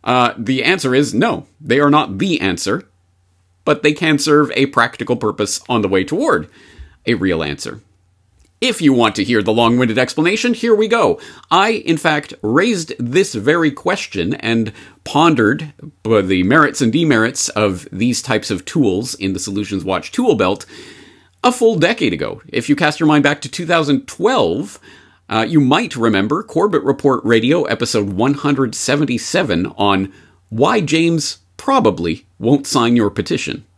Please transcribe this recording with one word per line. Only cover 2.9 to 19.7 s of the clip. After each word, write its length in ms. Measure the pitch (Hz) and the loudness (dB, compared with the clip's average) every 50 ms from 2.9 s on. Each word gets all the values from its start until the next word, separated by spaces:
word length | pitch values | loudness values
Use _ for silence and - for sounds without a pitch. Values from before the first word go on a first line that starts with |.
| _ _ _ _ _ _ _ _ _ _ _ _ _ _ _ | _ _ _ _ _ _ _ _ _ _ _ _ _ _ _
but 160 | - 151 147 | -2 -2 2
they 100 | - 151 | 2 -2
can 260 | 151 - 175 156 151 143 | 0 0 0 0 0 0
serve 320 | - 156 147 151 147 123 - | 2 4 4 4 4 2 2
a 80 | 123 139 | 0 0
practical 500 | 135 - - 117 120 - - 113 - 127 | 2 2 0 0 0 -2 -8 -4 -4 -4
purpose 460 | 113 - 107 101 - 104 98 - - - - | -2 -2 -4 -2 -2 -4 -4 -4 -10 -6 -2
on 140 | 127 113 | -2 0
the 60 | 101 92 | 0 2
way 140 | 95 95 | 0 0
toward 460 | 95 - 151 190 285 240 156 85 78 - _ - - - - - - - _ _ _ | 0 0 -2 -2 0 0 0 0 -2 -6 _ -20 -20 -20 -20 -20 -20 -20 _ _ _
a 80 | - | -2
real 300 | 117 101 95 92 85 80 | -2 0 0 -2 0 0
answer. 400 | 80 73 69 - - - - 110 _ _ _ _ _ _ _ _ _ _ _ _ _ _ _ _ | -2 -4 -6 -8 -10 -12 -12 -14 _ _ _ _ _ _ _ _ _ _ _ _ _ _ _ _
If 180 | 240 254 214 - | -2 -2 -2 2
you 140 | 170 143 131 | 2 2 4
want 200 | 120 117 110 104 | 4 2 2 0
to 80 | 110 95 | -2 -2
hear 180 | 104 123 107 | 0 0 0
the 100 | 98 113 | 2 2
long-winded 460 | 107 117 120 113 120 123 127 113 110 117 | 2 2 4 4 4 2 2 0 2 0
explanation, 560 | 127 123 - - 156 175 202 214 - 240 233 | -2 -2 -2 -2 0 0 0 0 -2 -2 -2
here 200 | 233 - 233 220 | 0 2 2 2
we 140 | 208 226 202 | 2 2 0
go. 320 | 226 233 196 104 82 - - - - - - _ | 2 2 2 0 0 -2 -6 -20 -20 -20 -6 _
I, 220 | 165 180 196 226 | 0 2 2 2
in 260 | 233 - - - 165 147 | 0 -2 -2 -2 -4 0
fact, 340 | - 165 151 143 - - - _ | 0 -2 -2 -2 -4 -8 -16 _
raised 540 | - 107 117 156 196 247 226 180 160 - - - | -4 0 2 2 2 2 0 -2 -4 -10 -8 -8
this 360 | 123 117 131 180 190 - - | -8 -2 0 0 0 0 -4
very 360 | 110 98 131 160 175 165 151 | -2 0 0 2 2 0 -2
question 600 | - - - 175 185 - - - - 98 82 92 | -2 -2 -4 -4 -4 -4 -6 -8 -6 -4 -4 -4
and 400 | - - - 113 117 117 113 107 - - - - - _ _ | -4 -4 -4 -2 0 0 0 -2 -6 -14 -20 -20 -20 _ _
pondered 720 | - - 143 165 170 156 120 113 104 135 151 160 147 - - - 151 _ _ | -2 2 4 4 4 4 4 2 2 2 0 -6 -12 -14 -18 -20 -20 _ _
b-, 200 | _ 110 113 104 | _ 2 2 2
the 220 | 95 92 95 92 90 | 2 2 0 2 2
merits 360 | 95 131 160 151 135 - - | 2 4 4 2 2 0 0
and 100 | 131 113 | -2 0
demerits 600 | 113 165 170 156 135 113 110 135 127 - - - | 2 2 2 2 2 2 2 0 -2 -4 -6 -4
of 360 | - 104 107 101 92 92 - - | -2 0 0 0 -2 -4 -10 -12
these 300 | - 95 113 123 120 - | -6 -2 -2 -2 -2 -4
types 280 | - - 117 107 - - | -4 -2 -4 -4 -2 -4
of 140 | 104 90 - | -6 -6 -6
tools 500 | - - 165 139 101 90 95 120 127 - | -4 0 0 2 2 2 -2 -4 -6 -10
in 180 | - 101 95 95 | -6 -6 -6 -4
the 40 | - | -6
Solutions 460 | - 107 98 104 101 98 | -6 -6 -6 -6 -6 -4